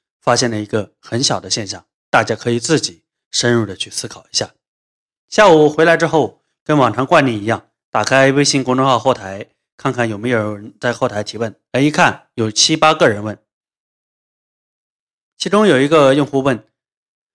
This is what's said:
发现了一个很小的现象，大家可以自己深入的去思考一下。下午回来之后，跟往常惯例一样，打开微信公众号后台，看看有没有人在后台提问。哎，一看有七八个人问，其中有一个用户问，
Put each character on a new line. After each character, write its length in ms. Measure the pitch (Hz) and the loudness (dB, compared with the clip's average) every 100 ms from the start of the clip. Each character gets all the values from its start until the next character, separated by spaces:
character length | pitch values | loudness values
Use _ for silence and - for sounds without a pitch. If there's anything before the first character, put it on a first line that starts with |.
| _ _ | _ _
发 120 | - | 0
现 160 | 120 123 | 0 0
了 120 | 107 | -4
一 40 | 104 | -4
个 280 | 110 95 _ | -6 -6 _
很 220 | - 117 | -8 -4
小 200 | 135 101 | -4 -4
的 80 | 92 | -6
现 180 | 120 98 | -8 -8
象， 180 | 95 _ _ - | -14 _ _ -2
大 140 | 123 | -2
家 140 | 110 110 | 0 -4
可 120 | 123 | -2
以 80 | 117 | -4
自 220 | 117 156 | 0 -2
己 240 | - - _ _ _ | -2 -14 _ _ _
深 220 | - 120 | -4 0
入 120 | 120 101 | 0 -2
的 100 | 90 | -8
去 140 | - | -12
思 180 | - 117 | -12 -14
考 180 | - _ | -16 _
一 40 | - | -8
下。 200 | 110 _ _ _ _ _ _ _ _ | -8 _ _ _ _ _ _ _ _
下 260 | - 208 | 4 6
午 140 | 160 151 | 6 4
回 160 | 147 | 4
来 140 | 165 165 | 2 2
之 100 | 165 | 2
后， 340 | 156 113 _ _ _ | 0 -2 _ _ _
跟 140 | - 151 | -2 2
往 160 | 120 | 2
常 120 | 110 135 | 0 2
惯 220 | 170 135 | 2 2
例 140 | 107 | -2
一 40 | 107 | -4
样， 240 | 104 _ _ _ | -6 _ _ _
打 120 | 113 | -4
开 300 | 107 131 135 | 0 2 2
微 140 | 139 139 | 2 0
信 180 | 143 | 0
公 140 | 123 127 | -2 0
众 80 | 135 | 0
号 120 | 120 | 0
后 160 | 135 | 0
台， 360 | 120 95 98 - _ _ _ | -2 -6 -14 -16 _ _ _
看 160 | 135 | -8
看 160 | 120 117 | -4 -4
有 100 | 104 | -4
没 120 | 120 | -4
有 260 | 120 107 104 | -2 -4 -8
人 180 | 104 - | -14 -8
在 140 | 127 | -6
后 160 | 117 123 | -4 -4
台 120 | 104 | -4
提 160 | 104 110 | -8 -8
问。 160 | 113 - _ | -8 -10 _
哎， 80 | 127 | -2
一 100 | 147 | 0
看 380 | 151 151 - _ - | 2 0 0 _ -6
有 140 | 110 | -4
七 280 | - - 156 | 0 0 2
八 160 | 156 | 2
个 160 | 156 156 | 4 2
人 120 | 104 | 0
问， 160 | 107 101 _ _ _ _ _ _ _ _ _ _ _ _ _ _ _ _ _ _ _ - | -8 -12 _ _ _ _ _ _ _ _ _ _ _ _ _ _ _ _ _ _ _ -10
其 120 | 180 | -2
中 180 | 202 214 | 2 4
有 140 | 131 | 4
一 80 | 143 | 4
个 240 | 156 139 | 4 4
用 120 | 139 143 | 4 0
户 140 | 139 | 0
问， 260 | 139 113 _ _ _ _ _ _ _ | -2 -4 _ _ _ _ _ _ _